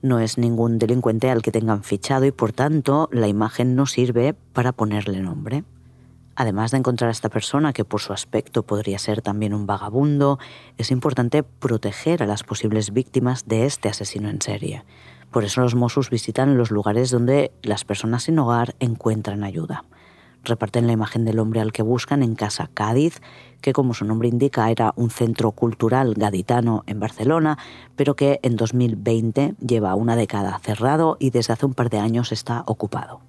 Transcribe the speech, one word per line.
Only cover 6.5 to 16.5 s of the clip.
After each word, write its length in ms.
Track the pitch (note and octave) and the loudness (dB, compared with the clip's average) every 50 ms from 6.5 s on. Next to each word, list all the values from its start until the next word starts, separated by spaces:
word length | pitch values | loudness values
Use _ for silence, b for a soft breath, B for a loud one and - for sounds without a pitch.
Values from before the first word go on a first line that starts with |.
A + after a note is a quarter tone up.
| F#2 G2+ A2 A2 | 0 0 -2 0
de 80 | C#3 C3+ | 0 0
encontrar 300 | B2+ C3 B2 A#2 B2 A#2 | 0 0 0 0 0 0
a 20 | |
esta 180 | A2+ - - A2+ | -2 -2 -4 -4
persona, 420 | - A2 - - - C#3+ D#3 D3+ | -4 -4 -4 0 0 2 2 2
que 140 | C3 - G#2 | 0 -2 -4
por 160 | - - G#2 | -2 -2 -6
su 100 | - - | -4 -6
aspecto 520 | G2 - - - - A2 - - - A#2 G#2+ | -8 -8 -8 -4 -4 -4 -4 -2 -4 -4 -2
podría 340 | - G#2 G2+ G#2+ G2+ G2 | -2 -4 -2 -2 -4 -4
ser 240 | F#2+ - - G#2+ G#2+ | -4 -2 -4 -4 -2
también 320 | - G#2 G2+ G#2 A2 G#2 G#2 | -2 -4 -2 -2 -2 -2 -2
un 140 | G#2 G2+ | -2 -2
vagabundo, 720 | G2 G2+ G2 G2 G#2+ G#2+ B2+ C#3+ D3+ D3 C#3+ C#3+ C#3 C#3+ C3+ B B B B B B B - | -2 -4 -4 -4 -4 0 0 2 2 2 2 2 2 2 0 B B B B B B B -8
es 100 | A#2 - | -2 -2
importante 540 | C3 B2+ - D3+ C#3+ B2+ B2 A#2+ - D3+ D3+ | -2 0 0 0 0 2 0 2 2 0 0
proteger 800 | - - - - B2+ A#2 A2 - G#2 G2+ - - A#2 A2 G#2 - | 0 -10 -6 -2 -2 -2 0 -2 -4 -8 -2 -2 0 0 0 0
a 20 | |
las 160 | G2+ G#2 G#2 | -2 -2 -4
posibles 500 | - - G#2+ - - G#2+ G#2+ A2 G#2 G2 | -4 -8 -8 -4 -2 0 0 0 -2 0
víctimas 560 | G2+ B2 C3 - - B2+ A#2+ B2+ B2+ B2+ - | -2 -2 -2 0 -2 0 0 2 -2 -2 -2
de 200 | - A2+ A2+ A#2+ | -2 0 0 2
este 200 | C#3+ C#3 - - | 0 -2 -2 -6
asesino 420 | G2+ G2+ - G2+ - - G2+ G#2 G#2 | -6 -6 -4 -10 -8 -6 -6 -6 -6
en 120 | G#2 G2+ | -6 -6
serie. 420 | - - G#2 G2+ - - - - - B B B B B B B B B | -4 -6 -6 -6 -6 -8 -8 -8 -12 B B B B B B B B B
Por 140 | - A#2+ G#2+ | -2 0 0
eso 180 | G2+ - C3 | 0 2 2
los 140 | B2+ B2 A2+ | 2 2 4
Mossos 340 | B2 A#2+ A#2 - C#3+ B2+ - | 2 0 2 0 0 0 0
visitan 480 | B2+ A2 - - G#2 - C3 C#3 | -2 -4 -4 -4 -2 0 2 4